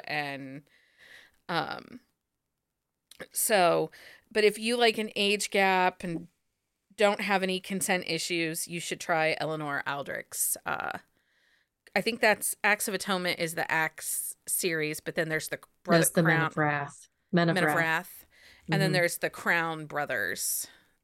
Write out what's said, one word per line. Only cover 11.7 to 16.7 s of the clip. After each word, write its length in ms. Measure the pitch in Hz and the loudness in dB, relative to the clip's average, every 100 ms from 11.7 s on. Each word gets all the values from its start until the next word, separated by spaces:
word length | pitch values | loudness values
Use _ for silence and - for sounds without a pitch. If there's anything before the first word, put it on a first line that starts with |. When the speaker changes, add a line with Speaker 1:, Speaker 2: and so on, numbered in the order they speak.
| _ _ | _ _
Speaker 1:
I 60 | 202 | -2
think 180 | 214 226 | -2 2
that's 340 | 220 196 - - | 2 2 -2 0
Acts 260 | 208 208 - | 0 2 0
of 60 | |
Atonement 440 | 190 - 185 180 - | -4 -2 -2 -2 -2
is 160 | 165 | -4
the 160 | 165 - | -4 -2
Axe 640 | 160 160 - - - - - - | 0 -2 -4 -6 -6 -6 -10 -6
series, 540 | - 190 160 151 156 | -2 0 0 -2 -4
but 140 | - | -4
then 140 | 165 160 | -2 0
there's 200 | 156 - | -2 -4
the 100 | 147 - _ | -8 -10 _
Brother 160 | - 165 | 2 4
Speaker 2:
That's 100 | 170 | 4
the 120 | - | 4
Men 140 | 165 165 | 4 4
Speaker 1:
Crown 100 | 160 | 2
Speaker 2:
of 80 | - | 0
Wrath. 520 | 151 | 0